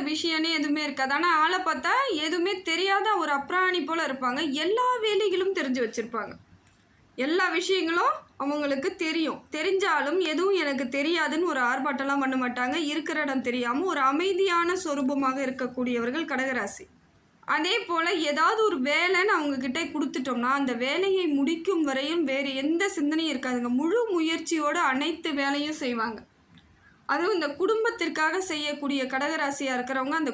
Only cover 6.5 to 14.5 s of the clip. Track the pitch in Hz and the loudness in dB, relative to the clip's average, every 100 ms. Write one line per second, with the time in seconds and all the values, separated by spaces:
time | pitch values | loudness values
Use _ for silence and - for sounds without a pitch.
6.5 | - _ _ _ _ _ - 269 349 359 | -20 _ _ _ _ _ -4 0 2 2
7.5 | 330 359 381 330 339 494 640 - - 277 | 0 0 0 2 2 2 0 -6 -8 -4
8.5 | 294 285 277 349 370 320 320 302 247 - | -2 0 -2 -2 -2 -2 0 -2 -4 -6
9.5 | 302 339 392 381 302 269 349 330 302 370 | -4 0 2 2 2 2 0 0 0 2
10.5 | 381 285 269 254 277 285 339 302 311 359 | 2 0 -2 -2 -2 0 0 0 0 0
11.5 | 262 240 269 285 262 269 277 269 262 247 | 0 0 0 -2 -2 0 0 0 0 -2
12.5 | 247 254 311 294 311 311 311 285 269 240 | -2 -2 -2 -2 -2 -2 -2 -2 -2 -2
13.5 | 247 240 262 370 294 269 285 381 359 381 | -2 -2 0 0 2 2 2 2 2 2